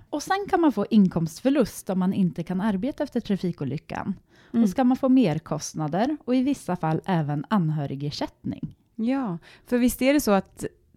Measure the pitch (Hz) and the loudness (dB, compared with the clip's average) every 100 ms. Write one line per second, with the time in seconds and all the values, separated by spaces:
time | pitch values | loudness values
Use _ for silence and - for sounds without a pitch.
0 | - 302 - 381 392 370 320 214 196 220 | -10 -8 -4 -4 0 2 2 2 2 4
1 | 185 175 160 - 262 285 220 - - 190 | 4 2 -4 -2 0 2 0 -4 -4 0
2 | 185 - 180 - 165 185 220 190 240 - | 0 2 0 -2 -6 -2 -2 -2 -4 -4
3 | 294 247 - 196 180 170 139 143 - - | -4 -4 -2 -2 -2 -4 -6 -6 -8 -8
4 | - 180 _ _ _ 233 214 185 247 262 | -8 -8 _ _ _ 2 2 4 2 2
5 | 262 262 208 151 - 151 - - 151 175 | 4 4 4 0 -4 -6 -6 -6 -4 0
6 | 254 302 - 254 254 269 - 180 160 156 | -2 -2 -2 0 0 -2 -4 -4 -2 -2
7 | - 170 147 147 - 208 156 156 143 139 | 0 0 0 -4 0 0 2 -2 -4 -6
8 | 147 - 302 _ - - - - _ - | -6 -6 -8 _ -10 -8 -10 -14 _ -6
9 | 226 269 240 170 - - - 247 247 - | -2 -2 -2 -6 -10 -20 -4 2 2 2
10 | 254 294 226 196 - - - - _ | 2 4 4 2 0 -10 -12 -12 _